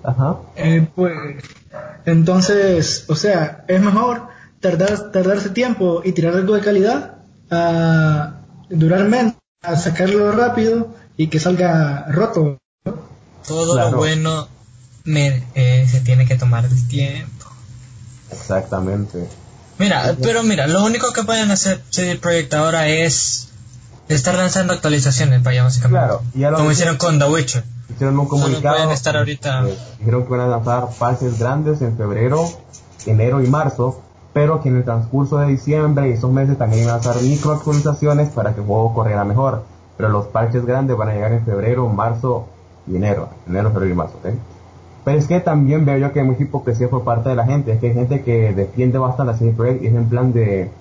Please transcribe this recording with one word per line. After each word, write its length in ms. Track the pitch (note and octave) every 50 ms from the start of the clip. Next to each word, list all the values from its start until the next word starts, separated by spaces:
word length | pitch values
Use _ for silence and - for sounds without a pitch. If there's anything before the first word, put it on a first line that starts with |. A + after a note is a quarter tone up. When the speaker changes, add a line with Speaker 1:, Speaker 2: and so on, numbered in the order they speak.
| -
Speaker 1:
Ajá. 340 | C3 B2+ B2+ C3 D3+ F#3 - - - -
Speaker 2:
Eh, 320 | - C#3+ D#3+ E3 E3 D#3+ - _
pues, 180 | F3+ F3+ F3 E3 D#3 - D3 C#3+ C#3 - - - - _ - - - - - - - -
entonces, 1000 | E3+ E3 E3 D#3+ F3 F3+ F#3 F#3 - G#3 G3+ G3 F#3+ F3+ E3 D3+ - - - - -
o 60 | D#3
sea, 480 | - - G#3 G3 E3+ D3+ D#3 - - -
es 140 | - F#3 F#3+
mejor 460 | G3+ G#3 F#3+ A3 A#3+ B3 A#3+ A#3 - - - - - - _ _
tardar, 520 | - F#3 F3 E3 F#3+ G3+ G#3 G3 - -
tardarse 380 | - F#3+ F3+ F#3 G3+ G3+ G3+ G3
tiempo 520 | F#3+ A#3 B3 B3 A3+ - F#3+ F3+ E3+ E3+ -
y 80 | F#3
tirar 220 | E3+ E3+ D#3+ E3+ F3
algo 220 | F#3+ F#3+ G3 G#3+
de 60 | G3+
calidad 540 | G3 G#3 G#3 F#3+ F#3+ A3 C4 C#4+ - - - - - - - _ - -
a 920 | E3+ E3+ E3+ E3+ E3 E3 E3 E3 D#3+ D#3+ D#3 D#3 D3+ D3+ D3 D3+ - - - - - - - -
durar 360 | F3 D#3+ D#3+ D#3+ F3+ F#3+ G3+
menos, 280 | G#3 A3+ B3+ A#3+ A3 - _ _ _ _ _
a 140 | - - E3
sacarlo 540 | D3+ - E3+ E3 E3+ F#3 F#3 G3+ G#3 G#3 G#3 G#3+
rápido 560 | A#3 A#3+ A#3+ - A3+ A3 A3+ A3+ A#3 A3+ - - - - - _
y 120 | - D#3+
que 120 | D#3 - D#3
salga 680 | - F3+ F#3 E3+ F3+ F3 D#3+ D#3+ D#3 C#3+ C#3+ C#3 - D3+
roto. 480 | C#3 E3+ A3 A3+ - F3 D3+ D3 C#3 - _ _ _ _ _ F#3+ G#3 - - - - - - - - - -
Speaker 3:
Todo 260 | - D#3 D#3+ E3 E3 C#3+
Speaker 1:
Claro. 180 | B2+ - A#2+
Speaker 3:
lo 60 | B2+
bueno 500 | B2 D#3 D#3 D#3+ D#3 D#3 D#3+ D#3+ D#3 - - - - - - - - - - - - -
me-, 380 | D#3+ D3+ D3 C#3+ C#3 C3+ B2+ B2 - -
eh, 320 | C3+ B2+ B2 B2+ B2+ C3 B2+
se 120 | B2+ C3
tiene 240 | B2+ B2 B2+ B2+ B2+
que 100 | - C3
tomar 300 | B2 B2+ A#2+ A#2 A#2 B2
el 220 | - - - -
tiempo. 580 | - D3 C#3+ C#3 C#3 C#3+ D#3 D#3+ - - - - - - - - - - - - - - - - - - - - -
Speaker 1:
Exactamente. 960 | - - - - F#2+ F#2+ - - G2 F#2 F#2 F#2+ G2 G#2 G2+ - - F2 F2 E2+ - - - - - - - - - -
Speaker 3:
Mira, 320 | F#3+ G3+ E3+ C#3+ - -
Speaker 1:
Ujú. 100 | - B2+
Speaker 3:
pero 220 | B2+ A#3 A3+ A#3 A3+
mira, 240 | A3 G#3 D3+ C3+
lo 160 | D3 E3 F#3+ G#3
único 300 | A3 A#3 A#3 B3 B3 A#3+
que 100 | A#3 G#3+
pueden 260 | G#3 A3+ A3 A3 G#3
hacer 320 | G3 F#3+ - F#3+ F#3 F#3 - -
C 140 | - - F3+
D 120 | F3+ F3
Projekt 360 | - - F3 E3+ E3+ D#3 B2+ D#3
ahora 340 | D3+ D#3 D#3+ D#3+ E3 D#3 D3+
es 600 | D#3 D#3+ E3 D#3+ C3 - - - - - - - - - - - - - - - - - - -
estar 260 | D3+ C#3+ - F#3 F3+
lanzando 380 | F3+ F#3 F3+ - F#3+ F#3 F3+ F3+
actualizaciones, 680 | F3 - D#3 D3 D3 C3 C#3+ C3 - D#3+ C#3+ B2+ B2+ B2
vaya, 200 | B2+ B2 B2 B2
básicamente. 360 | B2+ B2+ - - B2 B2 -
Speaker 1:
Claro, 220 | - A#2+ G#2 - - - -
ya 180 | C3 C#3 D3
lo 60 | D#3
Speaker 3:
Como 140 | D#3+ D3+ D3+
Speaker 1:
hicieron. 240 | D3+ - E3+ E3 D#3
Speaker 3:
hicieron 240 | C3 F3 E3+ D#3 D3
con 60 | C#3+
The 60 | C#3+ D#3
Witcher. 300 | E3 C3+ - - A#2+ - - - - - -
Speaker 1:
Hicieron 300 | - - C3+ C3+ C#3 C#3+
un 80 | C#3+
Speaker 3:
Solo 140 | C#3+ D3 C#3+
Speaker 1:
comunicado, 340 | C#3 C#3 C3 D3+ C#3+ D3 D3+
Speaker 3:
pueden 160 | D#3 D#3+ D#3
estar 240 | D3+ C3+ - D#3 D3
ahorita. 520 | D3+ D3 C#3+ D3 C#3 - D3 C3 C3 B2+
Speaker 1:
eh, 100 | G2+ F#2+ - - - - -
dijeron 240 | G#2+ A2+ A#2 B2+ B2
que 60 | B2+
van 100 | B2+ B2
a 60 | B2
lanzar 400 | B2 A#2+ A#2 A2+ A#2+ A#2+ B2 B2 A#2+ - -
parches 400 | A#2+ A#2+ B2 B2 C3 B2 A#2 A2
grandes 420 | A2+ B2 C#3 D3 D#3 D3+ D3+ D3
en 140 | C3 A#2 A2+
febrero, 480 | A#2 G#2+ G2+ G2 G2+ A#2 B2+ C#3+ D#3+ E3+ E3+ - - - - - - - - - - -
enero 360 | A2 A2+ A2 A2+ B2 B2+ C#3
y 60 | B2+
marzo, 540 | B2 C#3 D3+ D#3 C#3 A#2 - B2 C3 B2+ - - - - - - - -
pero 280 | D3 D3 D3+ D#3+ D3+
que 80 | - C3+
en 80 | B2+
el 60 | B2 B2
transcurso 540 | B2 A#2 A#2 A2+ A2+ C3 C#3 C#3+ C3 D3+
de 100 | C#3+ C#3+
diciembre 600 | C#3+ C3+ B2+ - C#3+ D3+ D#3 D3+ D3+ D3 C#3+ C#3 C3+
y 40 | A#2
esos 180 | A2+ B2 B2+
meses 260 | B2+ C3+ C#3 C3+ C#3
también 260 | B2+ A#2+ A2+ A2 A2+ A#2
iban 120 | A#2 A#2
a 20 |
lanzar 240 | A#2+ A#2 B2 A#2+ A#2+
microactualizaciones 1080 | B2 C3 D3 D3 - D3+ D3+ D3 - D3+ D3 D3 D3 D3+ C#3+ - D3 D3 D3 D3 D3 C#3+
para 240 | - A#2+ G2+ G#2+ A2+
que 80 | G#2+
el 60 | G2+
juego 260 | F#2+ G2+ A2 A2+ A2+ -
corriera 300 | A#2 G#2+ G#2+ G#2 G#2 G2+
mejor. 400 | G2+ G#2+ B2 C3+ C3+ - A2 - - - - - - -
Pero 140 | - G#2 G#2+
los 160 | G#2 G2+ G2+
parches 400 | - - A2 A#2 A2+ A#2+ B2 A#2+
grandes 320 | A#2+ B2 C3 C3+ C3 B2
van 120 | G#2+ G#2+ A2
a 40 | G#2+
llegar 180 | G#2 G#2 A2 A#2
en 120 | A#2 A2+
febrero, 420 | A2+ G#2 G2 G2+ A#2 B2 B2+ B2+
marzo 600 | A2+ G#2 G2+ G#2+ A#2 A2+ A#2 B2 C3 B2 - A2+ - - - - - - - -
y 80 | - F#2
enero. 340 | F2+ G2+ G#2 G2 E2 D#2 - - - -
Enero, 240 | E2+ F2+ F#2+ G#2+ G#2+
febrero 220 | A2 F#2+ F#2+ F#2 F2
y 20 |
marzo, 200 | F2 D#2 D2+ -
¿ok? 160 | - - F2+ A2+ - - - - - - - - - - - - - -
Pero 140 | C#3 D3 D3+
es 80 | D3
que 120 | - F3 F3+
también 460 | F3 F3 D3+ D3 C#3 C3 D3 D#3 D#3
veo 120 | C#3 C#3
yo 140 | C3+ C#3 C#3+ D3
que 80 | D3
hay 40 | C3+
mucha 180 | C3 B2+ A#2+ C#3
hipocresía 460 | B2+ - C3+ - B2+ A#2 A#2 B2 A#2+
por 140 | B2+ B2 A#2+
parte 260 | B2 A#2 A2+ A2+ C3+
de 60 | C3
la 100 | A#2 A#2
gente. 280 | A#2 C#3+ D3 C#3 A2+ A2
Es 60 | A2+
que 80 | -
hay 60 | A#2+ A#2
gente 300 | A#2+ B2 B2 C#3+ C3+ -
que 300 | B2 A#2 A2+ A2 G#2+ F#2+
defiende 440 | F#2+ G2 F#2+ - A#2+ B2+ B2+ A#2+
bastante 360 | C3 B2+ B2+ B2+ - C3+ B2 A2+
a 40 |
C 80 | A2+ A#2
D 60 | A2+
Projekt 320 | A2+ - A#2 B2 C3 B2+ -
y 40 |
es 60 | A2+ A#2
en 160 | A#2+ A#2 A2+
plan 240 | B2 B2+ B2+ B2+ A#2
de 380 | A#2 A2 G2+ G2 F#2+ F2+ F2+ - -